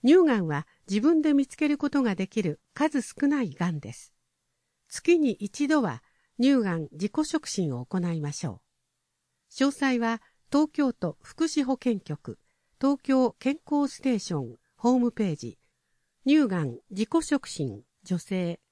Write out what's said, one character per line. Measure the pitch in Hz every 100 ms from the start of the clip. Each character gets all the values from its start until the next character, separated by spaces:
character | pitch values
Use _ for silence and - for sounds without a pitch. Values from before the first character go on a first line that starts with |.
乳 | 240 359
が | 330 226
ん | 165
は | 147 - _ -
自 | 202
分 | 262 330
で | 302
見 | 285 269
つ | -
け | 302
る | 294
こ | 285
と | 285
が | 240
で | 190 190
き | 220
る | 180 147 _
数 | - 311 285
少 | - - 285
な | 285
い | 214
が | 139 175
ん | 156
で | 110
す。 | - - _ _ _ _ _ _ _ _
月 | - - 349
に | 285
一 | 190 202 - 285
度 | 302
は | 208 117 _ _ _ -
乳 | 254 277
が | 202 165
ん | 151
自 | 151 202
己 | -
触 | 302 311 -
診 | - 165 123
を |
行 | 127 185
い | 175 165
ま | 147
し | 147 147
ょ | 95 _ _ _ _ _ _ _ _ _
う。 |
詳 | - 269
細 | 269 269 247
は、 | 226 226 _ _ _
東 | 285 302
京 | - 277
都 | - 175 -
福 | - -
祉 | 320 -
保 | 262 262
健 | 254 208
局、 | - 147 - - _ _ _ _
東 | 269 285
京 | - 262 254 -
健 | 262 294
康 | - 294 285
ス | -
テ | 269 226
ー |
シ | -
ョ | 160
ン | 120 117 _ _
ホ | 233 254
ー |
ム | 240
ペ | - 202
ー | 151
ジ、 | 117 - _ _ _ _ _ _ 262
乳 | 302 262
が | 185
ん | 143 117 _
自 | 190 220
己 | 330
触 | - 285 -
診 | - 135 101 _ _
女 | - 180
性 | - 185 175 170 _